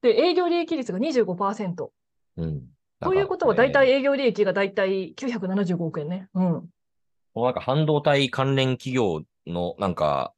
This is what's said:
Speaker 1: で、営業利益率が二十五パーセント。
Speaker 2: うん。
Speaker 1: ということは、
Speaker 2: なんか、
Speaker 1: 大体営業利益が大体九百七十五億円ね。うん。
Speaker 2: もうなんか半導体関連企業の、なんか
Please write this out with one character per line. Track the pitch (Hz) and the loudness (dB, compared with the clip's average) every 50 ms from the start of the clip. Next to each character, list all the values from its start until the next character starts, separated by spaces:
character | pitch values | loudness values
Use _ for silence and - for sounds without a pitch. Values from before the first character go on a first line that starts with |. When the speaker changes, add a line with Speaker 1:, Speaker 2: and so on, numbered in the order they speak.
Speaker 1:
で、 | - 247 | 4 4
営 | 214 - 285 349 349 | 4 6 4 4 4
業 | 320 359 349 | 2 2 2
利 | 339 349 | 0 0
益 | 339 330 339 | 0 -2 -4
率 | 285 254 - | -4 -4 -6
が | 180 185 | -4 -4
二 | 240 320 294 | -2 0 2
十 | 254 220 | 0 0
五 | 185 180 | 0 0
パ | 175 202 196 | -2 -2 -2
ー | 208 | -2
セ | 208 214 185 | -4 -6 -6
ン | 175 | -6
ト。 | 175 139 - _ _ _ _ _ _ _ _ _ | -8 -10 -12 _ _ _ _ _ _ _ _ _
Speaker 2:
う | - 82 | -8 -6
ん。 | 80 78 69 62 62 _ _ _ _ _ _ | -6 -6 -6 -10 -14 _ _ _ _ _ _
Speaker 1:
と | - 370 381 | -4 0 0
い | 381 | 0
う | 403 392 | 0 0
こ | 370 359 | -2 0
と | 359 277 | 0 0
は、 | 190 | 4
Speaker 2:
な | 180 240 | 4 2
ん | 262 | 4
か、 | 247 285 | 4 4
Speaker 1:
大 | 269 | 4
体 | 262 262 | 6 4
営 | 277 | 4
業 | 262 277 277 | 4 2 0
利 | 269 277 | 2 2
益 | 240 214 - 208 | 0 2 2 0
が | 190 180 | 0 2
大 | 196 196 196 196 | 0 0 -2 0
体 | - 196 190 196 190 185 - - | 0 0 0 0 -2 -4 -6 -10
九 | - - 247 | -8 -6 -6
百 | 240 226 190 185 | -6 -4 -4 -4
七 | 190 202 202 | -2 -2 0
十 | 175 180 | 0 -2
五 | 170 170 | -2 -4
億 | 160 156 165 | -4 -6 -6
円 | 147 151 | -6 -6
ね。 | 180 190 190 - _ | -8 -8 -10 -8 _
う | 185 | 0
ん。 | 185 | 0
Speaker 2:
も | 180 165 143 - - _ _ _ _ _ _ _ _ _ _ _ _ _ | 0 0 -2 -4 -12 _ _ _ _ _ _ _ _ _ _ _ _ _
う | 110 117 | 0 0
な | 127 | 0
ん | 123 | 0
か | - | -2
半 | - - 131 151 | -2 0 2 2
導 | 156 151 156 147 147 | 2 2 2 2 4
体 | 156 143 139 139 127 | 4 4 4 2 0
関 | - - 135 135 139 | 0 0 0 2 2
連 | 135 131 131 131 123 | 2 2 2 0 -2
企 | - 135 127 | -4 -4 0
業 | 131 117 98 82 78 80 _ _ _ _ | 0 0 2 0 -2 -6 _ _ _ _
の、 | - 85 87 87 87 - - | -8 -6 -4 -4 -4 -4 -4
な | 101 95 | -2 -2
ん | 87 | -2
か | - 78 76 71 69 64 - _ | 0 0 0 0 0 -2 -4 _